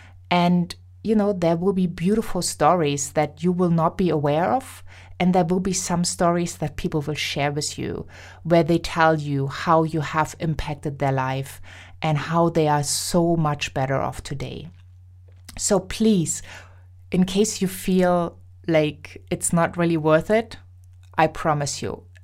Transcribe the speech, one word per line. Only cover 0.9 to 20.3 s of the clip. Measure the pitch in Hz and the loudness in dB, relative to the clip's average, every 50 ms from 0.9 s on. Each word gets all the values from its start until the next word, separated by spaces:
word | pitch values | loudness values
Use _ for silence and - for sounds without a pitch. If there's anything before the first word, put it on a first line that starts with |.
| - - - | -20 -10 -2
you | 196 220 | 0 2
know, | 214 202 202 208 | 2 2 2 0
there | 185 170 165 170 | 0 2 2 2
will | 165 175 196 202 | 2 2 0 0
be | 190 185 | 2 0
beautiful | 175 165 - 165 185 208 226 214 - - 185 - | -2 -2 -2 0 0 2 0 0 -2 -4 -4 -4
stories | - - - 160 147 170 180 160 143 143 143 - - - | -4 -2 2 4 4 4 4 2 0 0 -2 -4 -4 -2
that | 160 151 147 - - 165 | -2 -2 -2 -2 -2 -2
you | 180 185 | 0 2
will | 175 180 175 | 2 2 2
not | 170 165 160 170 170 | 2 2 2 0 0
be | - 196 170 | 0 0 0
aware | 156 156 139 147 143 156 175 208 233 | 0 0 0 0 2 2 2 2 0
of. | 262 - - - - - - - - - - - - | -2 -2 -6 -16 -18 -18 -20 -20 -20 -20 -20 -6 0
And | 180 180 180 | 2 4 4
there | 190 180 | 4 4
will | 160 185 190 | 2 2 0
be | 185 196 185 | 0 -2 -2
some | - - - 185 175 175 | -2 -2 -2 -2 -2 -2
stories | 170 - - 185 170 170 175 170 170 - - | -2 -2 0 2 2 2 2 0 -4 -4 -6
that | - 147 - | -6 -6 -6
people | - - 180 - 156 | -6 -6 -4 -4 -2
will | 147 151 151 | -4 -4 -6
share | 143 - - - 151 139 147 | -6 -6 -6 -4 -2 -2 -2
with | 147 147 147 - - - | -2 -4 -6 -6 -6 -6
you | 127 - - - - - - - - - - - - | -6 -6 -6 -8 -10 -12 -16 -20 -20 -20 -20 -12 -2
where | 160 175 170 165 | 2 4 4 4
they | 151 170 165 | 4 2 0
tell | 165 - - 175 160 160 160 156 | 0 -2 0 4 4 4 4 4
you | 147 147 143 139 135 | 0 -2 -2 -2 -2
how | 139 135 - - - 165 160 165 | -4 -6 -6 0 2 4 4 4
you | 160 156 160 | 2 -2 -4
have | 147 139 - 160 156 147 - - | -4 -2 -2 -2 -2 -2 -4 -6
impacted | - 160 156 - - - 151 143 - 156 139 139 | -4 -4 -2 -2 -4 -6 -6 -6 -6 -8 -6 -2
their | 143 139 | -2 -2
life | 135 135 131 131 131 135 135 135 - - - - - - - - - - - | 0 0 -2 -4 -4 -6 -8 -8 -12 -16 -16 -18 -18 -20 -20 -20 -16 -6 -2
and | 156 156 147 | -2 0 0
how | 139 156 160 170 170 170 | -2 0 2 2 2 4
they | 165 170 156 151 | 4 2 2 4
are | 147 147 143 | 2 2 0
so | 139 - - - - - 180 170 170 170 | -2 -4 -4 -4 0 2 2 4 4 2
much | 165 160 151 147 143 - - - | 2 2 0 -2 -2 -6 -6 -4
better | 139 135 135 135 | -4 -2 0 0
off | 135 - - 135 - - | -2 -2 -4 -6 -8 -10
today. | - 147 139 135 123 - - - 165 - - - - - - - - - - - - - - - - - - | -10 -8 -8 -8 -8 -10 -12 -12 -14 -18 -20 -20 -20 -20 -20 -20 -20 -20 -20 -20 -20 -20 -20 -20 -18 -12 -6
So | - - 208 185 | -2 0 0 0
please, | 185 185 - - 220 220 220 190 160 - - - - - - - - - - - - - - - - - | 0 -2 -4 0 2 4 4 4 2 0 -2 -6 -8 -14 -18 -18 -20 -20 -20 -20 -20 -20 -20 -20 -14 -4
in | - 180 185 | 0 0 0
case | 185 - 196 214 214 - - 196 | 2 2 2 0 0 0 -2 -4
you | |
feel | 180 185 - - - 185 185 185 180 175 175 170 170 - - - - - - - - | -4 -4 -4 -2 0 2 2 4 4 2 2 0 -2 -6 -12 -20 -20 -20 -14 -4 0
like | 160 156 151 151 151 - - - - - - - | 2 2 2 2 -2 -6 -16 -18 -18 -18 -8 -8
it's | 180 175 - - - | -6 -4 -2 0 2
not | 170 170 - - 175 | 2 2 0 0 0
really | 170 170 170 | 0 2 2
worth | 160 151 156 156 160 156 - | 2 2 4 4 4 4 4